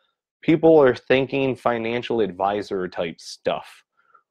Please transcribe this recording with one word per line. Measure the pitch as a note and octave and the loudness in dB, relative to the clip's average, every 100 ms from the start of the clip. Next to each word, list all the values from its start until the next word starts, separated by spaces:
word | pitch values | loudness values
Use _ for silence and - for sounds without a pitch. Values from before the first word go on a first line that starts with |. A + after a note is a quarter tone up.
| _ _ _ _ | _ _ _ _
people | - D#3+ D#3+ D#3+ | 0 4 6 6
are | C3+ A#2 | 6 2
thinking | - C3 C3+ C#3 C3+ B2 | 0 0 0 -2 -2 -2
financial | B2+ A#2 A2+ A#2+ A#2+ A#2 | -4 -2 -4 -6 -4 -2
advisor | G2 F2+ G2 G#2 F#2+ G2 F2+ | -2 -2 -2 -2 -6 -6 -6
type | - F2+ E2+ | -6 -8 -10
stuff, | - - - D2+ - - _ _ _ _ _ | -18 -10 -6 -6 -8 -20 _ _ _ _ _